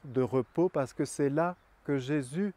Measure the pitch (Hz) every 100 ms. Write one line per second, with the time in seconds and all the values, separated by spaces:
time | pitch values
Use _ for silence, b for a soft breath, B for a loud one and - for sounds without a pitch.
0 | 143 123 123 131 117 - 180 151 131 -
1 | 143 - 143 147 175 175 _ _ - 143
2 | 127 151 127 156 202